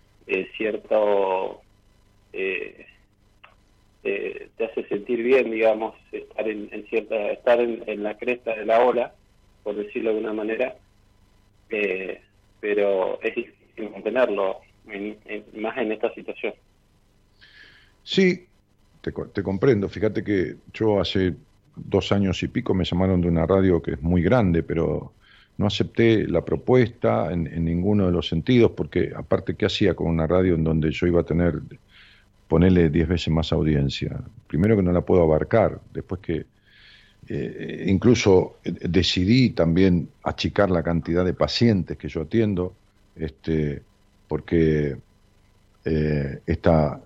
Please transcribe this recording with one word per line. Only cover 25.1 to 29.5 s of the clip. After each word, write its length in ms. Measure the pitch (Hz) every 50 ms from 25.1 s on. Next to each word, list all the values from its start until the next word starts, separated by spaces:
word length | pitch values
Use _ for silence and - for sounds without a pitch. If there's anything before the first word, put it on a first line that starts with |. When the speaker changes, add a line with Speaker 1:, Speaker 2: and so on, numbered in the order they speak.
| - _ _ _ _ _ _ _ _ -
Speaker 2:
no 80 | 101
acepté 640 | 101 - - - 82 - - 117 117 113 104 73 71
la 160 | 82 82 -
propuesta 880 | - - - - - 123 127 117 110 - - - 113 113 113 101 80
en, 160 | 87 85 82 71
en 160 | - 82 82
ninguno 420 | 82 85 87 87 101 104 104 98
de 60 | 90
los 160 | 87 85 80 -
sentidos, 420 | 82 82 78 - 127 120 113 - -
porque 360 | - 80 - - 87 - -
aparte, 440 | - - - - - - - -